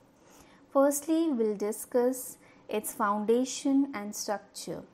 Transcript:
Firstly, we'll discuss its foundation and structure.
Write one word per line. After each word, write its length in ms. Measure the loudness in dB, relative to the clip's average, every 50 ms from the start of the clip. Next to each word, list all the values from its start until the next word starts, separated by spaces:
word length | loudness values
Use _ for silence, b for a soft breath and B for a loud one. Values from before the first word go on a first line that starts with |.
| _ _ _ B B B B B B B B B B B
Firstly, 560 | 2 4 4 4 4 0 0 0 2 2 2 2
we'll 280 | 2 2 2 0 0
discuss 800 | 0 -2 -4 -4 -6 -10 -2 0 2 2 2 0 -2 -8 -14 -16 B B B B B B B
its 260 | -4 -4 -4 -6 -4
foundation 960 | -2 0 0 0 0 2 2 2 2 2 0 -4 -2 0 2 4 4 2 2 -2
and 200 | -8 -8 -8 -8
structure. 680 | -8 -6 -6 -6 -6 -6 -14 -16 -14 -10 -10 -10 -10 -10 -16